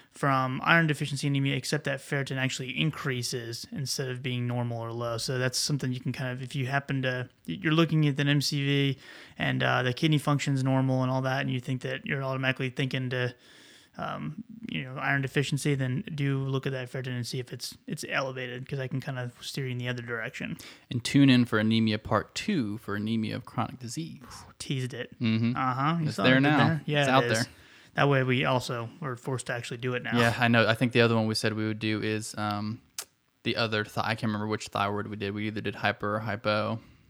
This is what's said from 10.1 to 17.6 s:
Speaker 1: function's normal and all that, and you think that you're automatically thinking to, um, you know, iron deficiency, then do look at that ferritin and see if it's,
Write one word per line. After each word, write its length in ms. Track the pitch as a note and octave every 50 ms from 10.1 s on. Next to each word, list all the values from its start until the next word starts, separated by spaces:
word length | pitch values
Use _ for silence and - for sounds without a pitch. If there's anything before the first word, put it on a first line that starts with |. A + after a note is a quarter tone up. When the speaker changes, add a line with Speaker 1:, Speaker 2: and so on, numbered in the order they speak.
| D#3 C#3+
Speaker 1:
function's 460 | - - C#3+ C#3 - - C#3 C3 C3
normal 380 | C3+ C3 C3 C3 C3 C3 C3 B2+
and 80 | B2+
all 120 | C3 C3 C3
that, 200 | C3 C3 C3+ C#3
and 100 | C#3 C3
you 80 | B2+
think 220 | B2+ - C3 B2+ -
that 220 | C3+ C3 C3+ -
you're 180 | - C#3+ C#3 C3+
automatically 480 | C3 C3 C3 C3 C3 C3 - C3+ B2+
thinking 400 | B2 - C#3+ B2+ - C3 C3 B2+
to, 240 | C3 B2+ B2 A#2+ - _ _ - - - - - - - - _ _
um, 460 | - E3 D#3 D3+ C#3+ C#3+ D#3 D3+ - - _ A3 - - -
you 140 | - D#3 C#3
know, 120 | B2+ C3
iron 260 | - C3+ C#3 C#3+ C#3 C3+
deficiency, 520 | C3 - D3+ C3+ - - C3+ - D3+ C#3+
then 300 | C3+ C3 B2+ B2 D3+ - - E3
do 240 | C#3+ C#3+ C#3 C#3 C3+
look 280 | C3+ C3+ C3+ C3+ C3+
at 60 | C#3+ C3+
that 180 | B2+ B2+ B2
ferritin 180 | - C3+ B2+ B2+
and 180 | B2+ B2 A#2+
see 120 | A#2+ - C3+
if 140 | B2 - -
it's, 240 | B2